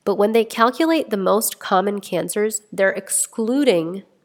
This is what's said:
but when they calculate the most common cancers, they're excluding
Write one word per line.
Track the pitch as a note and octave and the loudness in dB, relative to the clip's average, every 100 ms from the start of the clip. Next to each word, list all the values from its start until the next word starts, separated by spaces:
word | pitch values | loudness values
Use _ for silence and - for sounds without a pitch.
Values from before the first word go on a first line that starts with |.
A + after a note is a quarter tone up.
| - | -2
but | F#3+ | 2
when | G#3 | 2
they | A3+ | 2
calculate | A3+ - A#3 B3 E4 D#4+ - | 0 2 2 2 2 0 0
the | G3+ | -2
most | F#3 G3+ A3 - | 2 2 0 -6
common | - F#3+ G3+ G3+ | -2 0 0 -4
cancers, | - F3 F3 G#3+ A3 - _ | -4 -4 -4 -2 -2 -4 _
they're | F#3 F#3+ | 0 0
excluding | F#3+ G3 - - - A3 C4+ C#4+ F3 D#3+ F#3+ - _ | 0 -4 -4 -4 -4 -2 2 2 2 0 -6 -14 _